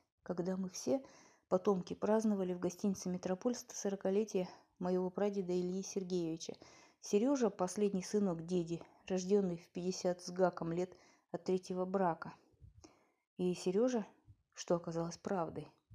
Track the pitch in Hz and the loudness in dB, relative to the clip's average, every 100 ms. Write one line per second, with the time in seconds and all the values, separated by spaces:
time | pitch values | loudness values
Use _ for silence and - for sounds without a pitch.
0 | _ _ - 175 180 190 185 - - 269 | _ _ -8 -4 -2 -2 -4 -4 -2 -2
1 | 262 - - _ - 185 196 190 175 208 | -2 -20 -20 _ 0 2 4 2 0 -4
2 | 196 214 220 196 185 180 180 - 208 190 | 2 4 4 2 0 0 -2 0 0 0
3 | 185 180 180 185 247 240 - - 202 196 | -2 -4 -2 0 0 -2 -8 -6 -4 -2
4 | 190 196 220 196 180 - _ - 180 185 | 0 2 2 0 -2 -6 _ -6 0 0
5 | 185 185 208 202 180 180 180 185 196 202 | 0 0 0 0 0 0 0 -2 -4 -6
6 | 180 180 165 165 - - - - - _ | -2 -2 0 -4 -8 -12 -14 -20 -20 _
7 | - 208 247 285 220 - 180 214 208 190 | 0 4 4 4 2 2 -2 2 0 0
8 | 180 208 202 165 165 180 170 170 - - | 0 2 2 0 0 -2 0 -6 -8 -14
9 | - 185 180 202 190 170 - - 180 185 | -4 -2 4 4 4 -2 -8 -6 -4 -2
10 | 185 180 - 180 180 180 165 170 180 - | -2 -2 -4 2 4 4 -2 0 -2 -4
11 | - _ _ - - 185 - 185 185 190 | -20 _ _ -6 0 0 0 -4 0 2
12 | 185 165 160 - _ _ - - - _ | 2 2 -6 -14 _ _ -20 -20 -20 _
13 | _ _ _ - 180 175 185 190 254 247 | _ _ _ -2 -2 0 0 2 2 2
14 | - - _ - _ - - 175 170 165 | -4 -12 _ -20 _ -8 0 0 0 -4
15 | 170 - - 196 160 165 147 _ _ | -4 -4 -4 -2 -2 -6 -12 _ _